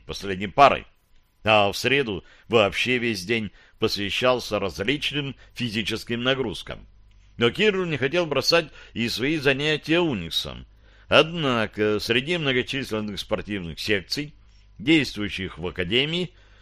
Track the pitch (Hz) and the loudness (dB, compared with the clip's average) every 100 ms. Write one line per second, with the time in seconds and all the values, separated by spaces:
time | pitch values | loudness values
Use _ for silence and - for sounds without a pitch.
0 | - - 101 95 101 - 139 78 - _ | -12 -10 -6 -6 -2 6 6 6 -2 _
1 | _ - _ _ 104 107 101 95 123 139 | _ -20 _ _ 2 4 4 2 0 0
2 | 123 92 - - - 113 101 85 117 127 | 0 -4 -10 -18 2 4 4 2 0 0
3 | 120 104 87 117 107 - - - 110 - | 0 -2 -2 -2 -2 -10 -20 -4 -2 -2
4 | 101 - 127 127 - 104 95 - 101 147 | -4 0 2 2 0 -2 -2 -4 -2 -2
5 | - 143 139 123 - - 123 104 101 107 | -2 -4 -6 -8 -16 -8 -4 -4 -2 -4
6 | - 117 123 131 120 82 - 57 - - | -4 -4 0 0 -2 -6 -10 -14 -16 -20
7 | - - - - 117 135 214 190 180 147 | -20 -20 -16 0 0 4 2 2 0 -2
8 | 135 165 170 135 - 170 156 - - - | 0 0 0 0 2 2 2 -6 -12 -4
9 | 117 95 131 160 135 131 147 151 - 165 | -4 -2 -2 0 0 0 0 -2 0 0
10 | 175 110 82 - 73 60 64 - - - | 2 -2 -4 -6 -6 -10 -16 -20 -20 -20
11 | - 110 156 170 143 120 107 - 107 107 | 2 4 4 2 0 0 0 0 0 0
12 | - 117 143 175 143 127 117 135 131 110 | 0 0 0 -2 0 0 -2 -4 -4 -4
13 | 107 95 - 92 92 101 85 76 - 104 | -4 -8 -6 -6 -4 -8 -8 -8 -2 -2
14 | - - 147 - - - - - 120 160 | -2 -8 -8 -14 -20 -20 -20 -6 2 2
15 | 127 - 101 - 92 - 87 87 87 117 | 2 -4 -6 -6 -8 -8 -8 -6 -2 0
16 | 143 170 180 - - - | 0 -2 -6 -10 -20 -20